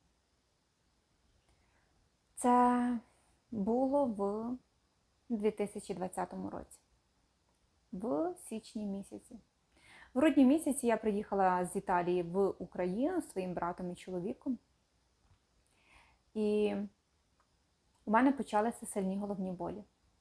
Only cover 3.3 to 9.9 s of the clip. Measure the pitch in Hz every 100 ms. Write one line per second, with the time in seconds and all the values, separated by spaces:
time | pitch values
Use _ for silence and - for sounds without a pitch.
3.3 | _ - 220 196 240 269 285 269 196 202
4.3 | 214 233 254 _ _ _ _ _ _ -
5.3 | 226 214 214 202 208 - 185 185 - 180
6.3 | 190 190 - - - _ _ _ _ _
7.3 | _ _ _ _ _ - 180 220 285 339
8.3 | 349 - 220 - 220 202 196 202 214 -
9.3 | 226 _ _ _ _ -